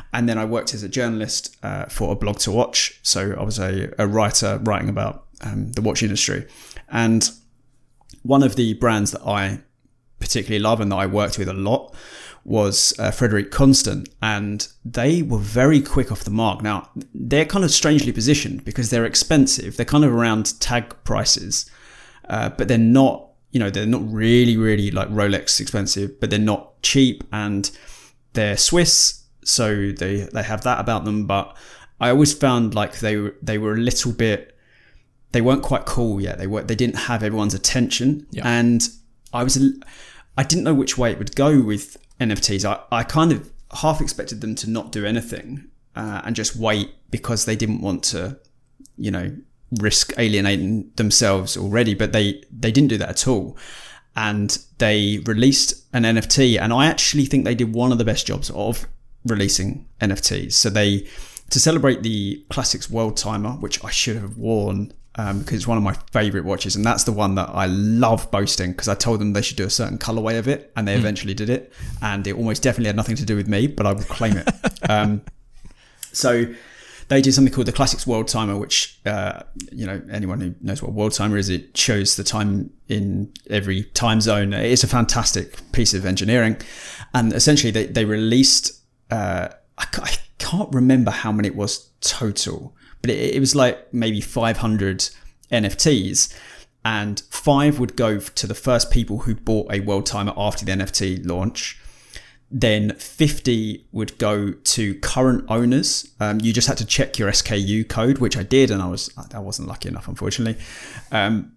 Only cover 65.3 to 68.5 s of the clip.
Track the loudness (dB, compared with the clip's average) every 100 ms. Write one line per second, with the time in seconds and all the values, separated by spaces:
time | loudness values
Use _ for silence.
65.3 | -4 -4 -4 0 0 0 -2 -2 0 0
66.3 | -2 -4 -4 -2 0 0 2 0 0 0
67.3 | 0 -2 -2 0 2 2 4 4 2 0
68.3 | -2 0